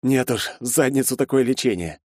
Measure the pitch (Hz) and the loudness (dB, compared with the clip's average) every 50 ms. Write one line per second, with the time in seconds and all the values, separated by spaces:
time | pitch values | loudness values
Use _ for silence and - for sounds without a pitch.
0 | - 127 135 131 127 - 123 107 - - - - - 123 120 151 147 131 139 135 | 0 2 2 2 2 0 -2 -2 -4 -6 -10 -10 -8 -4 0 2 2 2 2 0
1 | 127 - 131 117 135 - - 135 131 120 135 - - 131 107 90 87 80 76 - | 0 0 0 -2 -2 0 2 2 2 2 0 0 0 -2 0 -2 -4 -8 -8 -12
2 | _ _ | _ _